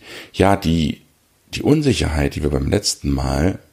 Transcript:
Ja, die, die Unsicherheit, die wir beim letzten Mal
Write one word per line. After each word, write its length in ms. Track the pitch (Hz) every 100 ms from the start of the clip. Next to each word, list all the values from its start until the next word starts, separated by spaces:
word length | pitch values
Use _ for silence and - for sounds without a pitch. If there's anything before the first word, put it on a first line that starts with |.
| - - -
Ja, 240 | - 92 98
die, 460 | 80 82 76 - _ _ _ _ _
die 80 | -
Unsicherheit, 760 | - 156 143 87 78 73 71
die 80 | -
wir 60 | 76
beim 220 | 69 69
letzten 400 | 98 - - 71
Mal 480 | 67 67 69 90 104 -